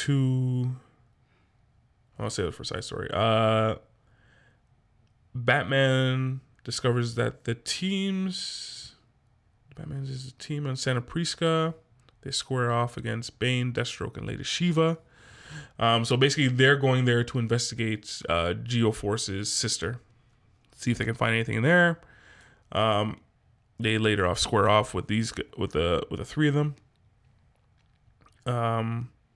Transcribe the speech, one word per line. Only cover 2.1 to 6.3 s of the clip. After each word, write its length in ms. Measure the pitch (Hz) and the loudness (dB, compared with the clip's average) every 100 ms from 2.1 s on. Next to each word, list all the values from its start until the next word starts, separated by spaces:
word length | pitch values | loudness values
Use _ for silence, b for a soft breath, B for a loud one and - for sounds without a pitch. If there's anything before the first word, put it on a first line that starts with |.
| - | -10
I'll 100 | 110 | -6
say 140 | - | -4
it 100 | 87 | -4
for 100 | - - | -4 -8
side 180 | - | -8
story. 260 | - - 92 | -8 -8 -4
Uh, 600 | - 113 110 110 110 110 101 - _ b b b b b b _ _ _ _ _ _ _ | 0 2 4 4 4 2 -2 -8 _ b b b b b b _ _ _ _ _ _ _
Batman 1080 | 127 120 139 98 135 135 131 131 131 131 | -4 0 2 2 2 4 4 2 0 -2